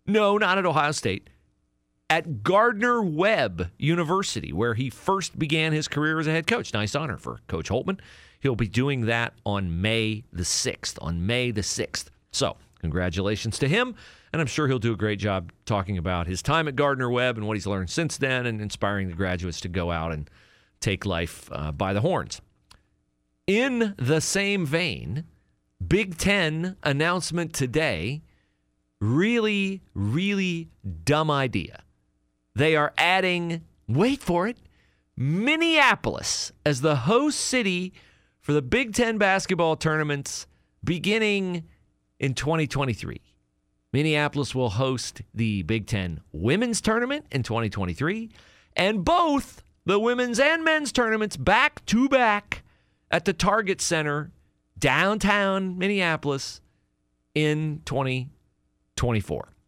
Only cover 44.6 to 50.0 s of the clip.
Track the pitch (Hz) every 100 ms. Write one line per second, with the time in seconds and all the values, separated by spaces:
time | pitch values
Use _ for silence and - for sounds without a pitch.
44.6 | 123 98 131 127 - - - - 113 101
45.6 | 82 110 95 101 90 76 - 78 104 180
46.6 | 240 226 - 220 247 294 - 139 113 113
47.6 | 110 98 90 82 147 220 226 - - _
48.6 | _ - 185 220 170 349 330 277 - -
49.6 | - _ - 202